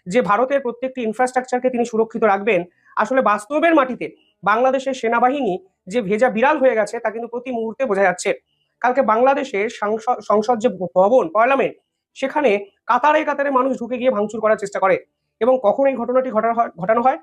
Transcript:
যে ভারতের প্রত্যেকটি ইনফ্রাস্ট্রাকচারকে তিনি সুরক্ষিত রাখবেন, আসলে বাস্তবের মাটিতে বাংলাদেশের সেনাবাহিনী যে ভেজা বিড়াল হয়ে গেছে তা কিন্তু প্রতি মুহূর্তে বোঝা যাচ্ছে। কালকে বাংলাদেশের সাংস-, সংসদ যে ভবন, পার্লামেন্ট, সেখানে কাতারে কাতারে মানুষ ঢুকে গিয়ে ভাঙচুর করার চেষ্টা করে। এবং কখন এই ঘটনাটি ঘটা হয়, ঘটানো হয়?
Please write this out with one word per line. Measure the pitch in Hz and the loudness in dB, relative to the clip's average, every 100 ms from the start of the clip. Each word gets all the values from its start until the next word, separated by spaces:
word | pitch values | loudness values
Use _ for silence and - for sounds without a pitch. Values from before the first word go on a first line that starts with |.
| 180 | -2
যে | 226 | 0
ভারতের | 196 208 262 277 | 2 2 2 0
প্রত্যেকটি | 254 233 262 262 | -2 -6 -8 -4
ইনফ্রাস্ট্রাকচারকে | 220 214 254 254 254 247 247 | -4 -2 -2 0 -2 -2 -2
তিনি | 233 | -2
সুরক্ষিত | 233 220 226 214 | -2 -2 -2 0
রাখবেন, | 214 202 202 185 175 _ _ - | 2 2 0 0 -2 _ _ -4
আসলে | 214 262 | 0 0
বাস্তবের | 208 208 - 302 330 | 2 0 -2 0 2
মাটিতে | 320 262 240 160 - _ _ | 4 2 -2 -10 -12 _ _
বাংলাদেশের | 185 220 262 269 262 | 0 2 2 0 -2
সেনাবাহিনী | 262 226 233 254 285 233 180 - _ - | -4 -2 2 2 2 -2 -4 -8 _ -8
যে | 226 | -4
ভেজা | 185 214 247 | -2 0 0
বিড়াল | 208 269 311 | 2 2 2
হয়ে | 262 | 2
গেছে | 220 208 233 | 2 -2 -4
তা | 233 | -6
কিন্তু | 214 233 | -6 -8
প্রতি | 240 247 | -10 -8
মুহূর্তে | 240 220 214 | -6 -6 -4
বোঝা | 262 196 | -2 0
যাচ্ছে। | 196 180 202 - _ _ _ _ | 0 0 -4 -6 _ _ _ _
কালকে | 247 254 | -2 0
বাংলাদেশের | 220 220 254 285 269 196 226 | 2 2 2 2 -2 -4 -4
সাংস-, | - 208 220 233 233 - | -4 -4 -4 -4 -4 0
সংসদ | 208 214 240 | 0 2 0
যে | 233 | -2
ভবন, | 185 180 180 196 254 170 | -2 -2 2 4 4 2
পার্লামেন্ট, | 208 240 269 175 - _ _ _ | 2 2 2 0 -4 _ _ _
সেখানে | - 269 302 269 202 202 _ - | -6 -4 0 2 0 -2 _ -2
কাতারে | 240 294 302 | 2 4 2
কাতারে | 294 285 285 | 0 -2 0
মানুষ | 262 262 254 | 0 0 -2
ঢুকে | 233 247 | -6 -2
গিয়ে | 254 | 0
ভাঙচুর | 208 214 226 | 0 -2 -2
করার | 214 214 | 0 0
চেষ্টা | 196 190 | -2 -2
করে। | 190 165 - _ _ _ | 0 0 -2 _ _ _
এবং | 233 254 | 0 2
কখন | 202 208 277 | 2 2 0
এই | |
ঘটনাটি | 247 233 254 254 | 0 -2 -2 0
ঘটা | 214 226 | -2 0
হয়, | 226 233 170 | 0 -2 -4
ঘটানো | 185 226 | -2 2
হয়? | 254 320 | 2 -2